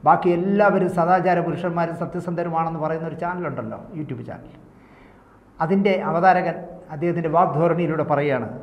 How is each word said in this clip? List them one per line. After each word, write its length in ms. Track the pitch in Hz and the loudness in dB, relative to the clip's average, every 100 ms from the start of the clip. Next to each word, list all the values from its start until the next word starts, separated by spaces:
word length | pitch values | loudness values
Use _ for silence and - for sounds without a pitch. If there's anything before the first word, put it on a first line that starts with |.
| 147 | 6
ബാക്കി 220 | 170 180 170 | 4 4 2
എല്ലാവരും 520 | 190 202 208 190 180 175 | 2 4 4 4 0 0
സദാചാര 420 | 165 185 180 175 170 | 2 4 4 2 0
പുരുഷന്മാരും 500 | 147 180 170 165 156 | -2 -4 -2 -2 -4
സത്യസന്ധരുമാണെന്ന് 800 | 170 180 175 170 170 165 165 160 156 | -6 -6 -6 -4 -2 -2 -2 -4 -4
പറയുന്ന 220 | 160 165 | -4 -6
ഒരു 80 | - | -6
ചാനലുണ്ടല്ലോ, 560 | 175 180 165 127 110 113 - 160 | -6 -4 -6 -6 -8 -10 -12 -12
YouTube 280 | 143 120 120 | -8 -10 -10
channel. 200 | 95 - - - - - - - - _ _ _ - 160 | -14 -16 -20 -20 -20 -20 -20 -20 -20 _ _ _ -6 0
അതിൻ്റെ 280 | 196 196 190 151 | 2 2 -2 -2
അവതാരകൻ 460 | 165 185 180 175 156 - - - | 2 4 4 2 -6 -12 -16 -14
അദ്ദേഹത്തിൻ്റെ 360 | 151 175 170 165 160 | -4 -2 -2 2 2
വാഗ്ധോരണിയിലൂടെ 720 | 180 147 170 165 165 156 151 | 2 2 2 2 0 -2 0
പറയുകയാണ് 360 | 143 147 127 107 - | 0 2 0 -4 -10